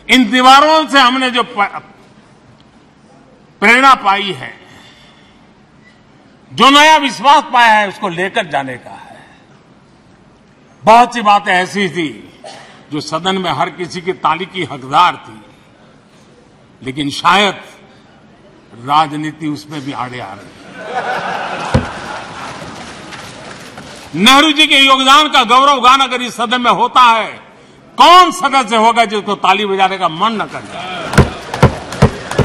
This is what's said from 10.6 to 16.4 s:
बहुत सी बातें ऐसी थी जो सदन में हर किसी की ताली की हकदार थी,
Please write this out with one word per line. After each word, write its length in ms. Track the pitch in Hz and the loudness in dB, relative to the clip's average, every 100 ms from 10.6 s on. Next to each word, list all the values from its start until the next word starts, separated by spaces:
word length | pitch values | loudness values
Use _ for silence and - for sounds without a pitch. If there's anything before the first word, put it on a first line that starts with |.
| _ _ | _ _
बहुत 300 | 208 233 247 | 4 4 4
सी 80 | 233 | 0
बातें 300 | 214 202 196 | 0 0 2
ऐसी 360 | 180 185 196 190 | -2 -2 -4 -4
थी 440 | 156 151 104 - - - - - - - | -4 -6 -8 -20 -20 -20 -20 -20 -20 -10
जो 80 | 147 | -10
सदन 360 | - 160 185 190 | -8 -6 -4 -4
में 140 | 175 | -4
हर 200 | 139 175 | -4 -4
किसी 300 | 156 165 175 | -6 -10 -8
की 120 | 170 | -8
ताली 340 | 185 151 160 190 | -4 -2 -2 -6
की 180 | 185 | -8
हकदार 520 | 151 139 131 151 175 131 | -10 -10 -4 0 2 0
थी, 240 | 120 110 - _ _ _ _ _ _ _ _ _ | -16 -20 -20 _ _ _ _ _ _ _ _ _